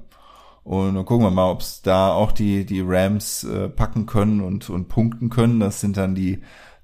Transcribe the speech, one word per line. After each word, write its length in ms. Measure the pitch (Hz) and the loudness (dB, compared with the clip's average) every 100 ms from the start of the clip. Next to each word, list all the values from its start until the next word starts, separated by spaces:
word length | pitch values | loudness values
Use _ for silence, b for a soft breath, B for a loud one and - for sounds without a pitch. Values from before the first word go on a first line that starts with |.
| - b b b b b | -16 b b b b b
Und 300 | - 95 98 | -6 -2 0
dann 100 | 95 | -2
gucken 200 | 95 120 | 0 2
wir 60 | 110 | 4
mal, 200 | 92 92 | 4 2
ob's 320 | 87 - - | 0 -6 -6
da 300 | - 92 95 | 0 2 4
auch 200 | 87 107 | 2 2
die, 340 | - 104 98 95 | 2 2 0 -2
die 160 | 95 | -4
Rams, 600 | 92 90 95 104 - - | 0 2 2 0 -4 -10
äh, 240 | - 98 95 | -6 -4 -4
packen 380 | - 113 113 104 | -2 -2 -2 0
können 340 | 107 101 107 | 2 2 2
und, 280 | 92 101 - | -2 -6 -6
und 200 | 90 87 | -8 -2
punkten 420 | - 113 117 120 | 0 0 0 -4
können. 300 | 117 117 117 | 2 2 4
Das 200 | 101 - | 0 -2
sind 160 | 101 98 | -4 -2
dann 180 | 95 | -2
die 280 | 95 92 87 B B B B | -2 -2 -4 B B B B